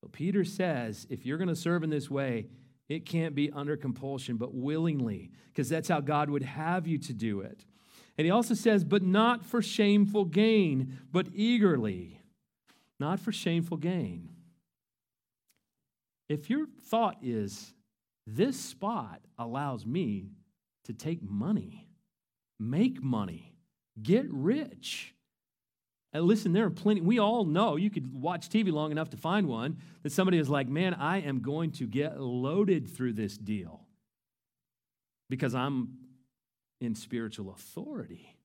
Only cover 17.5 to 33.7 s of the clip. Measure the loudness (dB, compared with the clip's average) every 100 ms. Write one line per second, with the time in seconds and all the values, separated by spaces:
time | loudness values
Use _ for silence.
17.5 | -6 -16 _ _ _ _ _ -10 -2 0
18.5 | 0 -10 -6 -4 -4 -6 -14 _ -10 -6
19.5 | -4 -4 -4 -4 -2 -2 -4 -8 -16 _
20.5 | _ _ _ -14 -8 -6 -6 -4 -4 -2
21.5 | -2 -4 -16 -20 _ _ _ _ _ _
22.5 | _ -4 2 2 0 -2 -2 -2 -6 -16
23.5 | _ _ _ _ -12 2 2 2 -2 0
24.5 | 0 -2 -12 -12 -12 -12 _ _ _ _
25.5 | _ _ _ _ _ _ 0 4 4 4
26.5 | 2 2 2 2 4 4 4 4 2 2
27.5 | 2 2 2 0 -2 -6 -6 -4 -4 0
28.5 | 2 2 0 0 -2 -4 -6 0 0 2
29.5 | 0 -4 -6 -12 -10 -4 2 4 4 4
30.5 | 0 0 0 0 0 0 0 0 -4 -2
31.5 | -2 -4 -4 -4 -2 -2 -4 -4 -2 0
32.5 | 2 4 2 0 -4 -2 -2 -4 -6 -6
33.5 | -6 -6